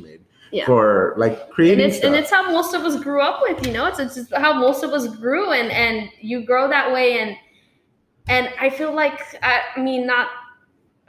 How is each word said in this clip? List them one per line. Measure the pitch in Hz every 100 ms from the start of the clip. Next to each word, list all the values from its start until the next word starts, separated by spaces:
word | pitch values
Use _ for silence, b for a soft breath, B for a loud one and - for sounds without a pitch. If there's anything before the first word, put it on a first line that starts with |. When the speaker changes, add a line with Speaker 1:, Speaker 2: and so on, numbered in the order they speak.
Speaker 1:
made | 80 78 _ b b
Speaker 2:
Yeah. | 202 -
Speaker 1:
for, | 120 107 98 87 107
like, | 113 - -
creating | - 165 208
Speaker 2:
And | 196
it's, | -
and | 277
Speaker 1:
stuff. | 302
Speaker 2:
it's | 302
how | 381 370
most | 339 339
of | 349
us | 320 285
grew | 277 285
up | 302 -
with, | 466 - 262
you |
know? | 226 330
It's, | 370
it's | 254 254
just | 240
how | 277 302
most | 277 254 269
of | 294
us | 285 233 -
grew, | 233 311 392
and, | 262 233
and | 226 233 220 208 -
you | 220 247
grow | 226 254 277
that | 285 254
way, | 254 247 233
and, | 214 196 b b b b b _ _ _ -
and | 254 247 -
I | 269
feel | 269 311
like, | 302 294 294 - -
I, | 254 247 - 262
I |
mean, | 262 254 254
not | 247 - - - - _ _ _ _